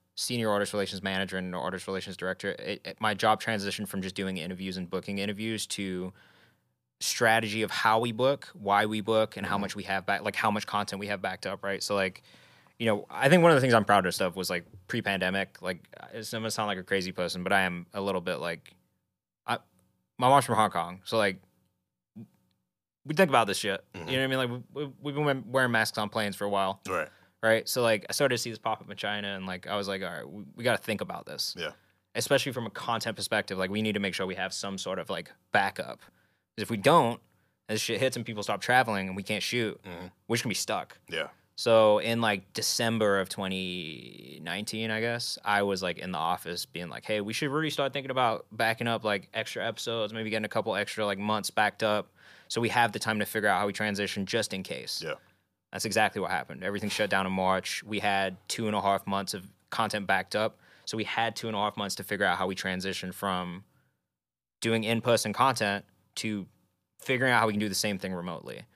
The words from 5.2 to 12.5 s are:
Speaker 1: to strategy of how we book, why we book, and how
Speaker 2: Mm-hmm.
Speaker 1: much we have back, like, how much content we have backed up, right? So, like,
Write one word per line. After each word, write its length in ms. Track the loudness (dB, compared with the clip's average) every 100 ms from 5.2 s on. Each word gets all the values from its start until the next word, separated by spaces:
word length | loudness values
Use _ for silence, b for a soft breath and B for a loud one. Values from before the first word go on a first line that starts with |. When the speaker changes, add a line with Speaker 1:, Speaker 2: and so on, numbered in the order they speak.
| -4 -4 -4 -4 -6
Speaker 1:
to 440 | -6 -4 -4 -6 b b b b b b _ _ -6
strategy 600 | -4 4 6 6 2 0
of 80 | -2
how 280 | 2 4 4
we 140 | 2
book, 360 | 2 2 2 -4
why 320 | -6 2 4 4
we 140 | 0
book, 340 | 2 2 2 -2
and 80 | -2
how 100 | -2
Speaker 2:
Mm-hmm. 40 |
Speaker 1:
much 140 | -2 -6
we 60 |
have 240 | -4 -2 -2
back, 160 | -2
like, 120 | -2 0
how 140 | 2
much 160 | 0 -2
content 320 | -2 -2 -6
we 80 | -6
have 120 | -4
backed 260 | -6 -6 -8
up, 160 | -6
right? 200 | -4 -4
So, 120 | -2
like, 280 | 0 0 -4 B B B